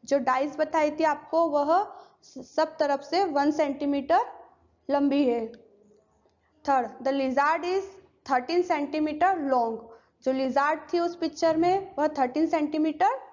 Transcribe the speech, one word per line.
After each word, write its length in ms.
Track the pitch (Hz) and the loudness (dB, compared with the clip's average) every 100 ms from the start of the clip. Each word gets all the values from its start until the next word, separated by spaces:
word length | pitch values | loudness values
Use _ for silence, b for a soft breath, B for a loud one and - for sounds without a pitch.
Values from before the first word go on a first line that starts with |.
| - | 0
जो 120 | 277 | -2
डाइस 400 | 247 254 294 294 | 0 -2 -2 -2
बताई 320 | 302 320 302 | -2 0 0
थी 120 | 302 | 0
आपको, 440 | 311 294 - 320 330 | 0 0 -2 0 2
वह 480 | 294 285 349 415 B B B | 0 2 2 0 B B B
स-, 320 | - - - - | -20 -20 -8 -2
सब 220 | 311 - | -2 0
तरफ 240 | 294 277 | 0 0
से 220 | - 330 | 0 0
वन 280 | 392 285 285 | 0 2 0
सेंटीमीटर 680 | 302 294 277 285 277 269 339 494 - - _ _ _ - | 2 0 0 -2 -2 2 0 0 -8 -20 _ _ _ -2
लंबी 380 | 277 285 277 269 | 0 2 2 2
है। 200 | 233 220 - - _ _ _ _ _ _ _ _ _ - | 0 -4 -10 -20 _ _ _ _ _ _ _ _ _ 0
थर्ड, 380 | 269 226 - 254 | 0 0 -4 -2
"The 60 | |
lizard 500 | 277 262 254 285 330 | 0 0 2 2 0
is 180 | 349 381 392 - - _ - | 0 -2 -4 -16 -20 _ -2
thirteen 360 | 254 247 339 359 | -2 2 0 2
centimeter 680 | 311 285 311 311 302 349 | 0 -2 -2 -2 0 0
long।" 440 | 370 277 254 233 226 - B B _ | 2 0 0 0 -4 -12 B B _
जो 80 | - | -2
लिजार्ड 480 | 262 269 254 285 311 320 | 0 0 2 0 -2 -2
थी 60 | 349 | -2
उस 160 | 339 339 | -2 -2
पिक्चर 420 | 330 311 330 320 | -6 0 0 4
में, 380 | 349 381 381 - | 2 2 -2 -2
वह 80 | 302 | -2
थर्टीन 400 | 302 254 285 320 | 0 -2 0 0
सेंटीमीटर 600 | 330 294 311 311 302 370 523 - | 0 0 0 0 2 0 0 -8